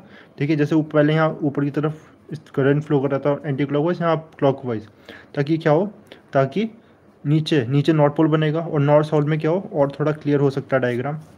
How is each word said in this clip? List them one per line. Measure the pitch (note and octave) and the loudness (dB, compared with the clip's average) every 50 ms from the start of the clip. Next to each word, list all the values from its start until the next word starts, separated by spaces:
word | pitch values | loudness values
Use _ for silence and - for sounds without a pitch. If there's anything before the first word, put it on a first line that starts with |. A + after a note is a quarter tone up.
| - - - - - - _ - | -10 -16 -20 -20 -20 -18 _ -4
ठीक | C#3+ C#3+ | -2 0
है। | D#3+ | 0
जैसे | D3+ D3 D3+ E3 | 0 2 2 2
ऊपर, | D#3+ D3+ D#3 | 0 0 2
पहले | - D3+ D3 D3+ D#3 | 2 2 4 4 4
यहाँ | D#3+ D#3+ D#3 D#3 - | 2 2 0 0 -2
ऊपर | D#3+ C#3+ C3 C#3+ C#3+ | -4 -4 -2 -2 -4
की | C#3+ | -2
तरफ | C#3 D#3 C#3+ D#3 D#3 - - - - _ _ - | -2 -2 -2 -2 -4 -8 -14 -20 -20 _ _ -16
इस | - D3 - - - | -16 -16 -16 -6 -2
current | C#3 C3 C3+ C#3+ D3 D3 | 0 2 2 2 2 0
flow | - D3+ C#3 | 0 0 0
कर | C3 C3+ | 0 0
रहा | C#3 C3+ | -2 -2
था | - D3 C#3+ C#3+ - | 0 -2 -2 -2 -4
एंटी | D3+ C3+ C3 C#3+ | -6 -4 -2 -2
क्लॉकवाइज, | C#3+ C#3+ D3 D3 F3 F3+ F#3 | -2 0 0 0 0 -2 -2
यहाँ | F3 E3+ D#3+ D#3 D#3 - - - | 0 0 0 -2 -4 -10 -4 0
clockwise, | C#3+ C#3 C3+ C#3 C3 B2 A2+ G#2+ G#2+ - - - - - - - - - - | 0 0 0 0 -4 -6 -6 -6 -8 -12 -20 -20 -20 -20 -20 -20 -20 -8 -6
ताकि | D3 C#3+ C#3 D#3+ | -4 -2 -2 -2
क्या | D#3 D#3 D#3+ D3 | 0 2 2 2
हो, | D#3+ G3+ G3+ - - - - - - - _ - | 2 2 -2 -6 -14 -20 -20 -20 -20 -14 _ 0
ताकि | C#3 C3+ C3 - F#3 A3+ A3 - - - _ _ _ _ _ _ _ - | 0 0 0 -2 -4 -4 -4 -8 -14 -20 _ _ _ _ _ _ _ -2
नीचे, | C#3+ D3+ D#3+ D#3 - E3 D3 A2 | 0 0 0 2 2 0 0 0
नीचे | A#2 C#3 C#3+ C#3+ - D#3+ | 2 0 2 2 2 4
north | D3+ C#3+ C#3+ D3 | 4 2 2 2
pole | - D#3+ | 2 2
बनेगा | D#3 D3+ D#3 D#3 D#3 D3 E3 | 2 2 2 2 0 -2 -2
और | E3 - D#3+ D3 | -4 -2 -2 0
north | C#3 C#3+ D3 D3+ D#3 | 2 4 4 4 4
south | D#3 D#3+ D3+ C#3+ | 2 0 0 0
में | D3 D#3+ D#3 | 0 -2 -2
क्या | D#3 D#3 | 0 -2
हो | E3 F#3+ - - - | -2 -2 -4 -4 -2
और | D3+ C#3 C#3 | -2 -2 -2
थोड़ा | C#3 - D3 D3+ | -2 -2 -2 -2
clear | D3+ D3+ - C#3+ D3 C#3 | -2 -2 -2 0 2 2
हो | C#3+ C#3 | 2 0
सकता | C3+ C#3 A#2+ - C#3 | 0 -2 -2 -2 0
है | C3 | 0
diagram, | B2+ B2 A#2+ A#2+ B2+ C#3+ D#3 D#3 - - - | 0 0 -2 -4 -4 -6 -8 -8 -12 -18 -20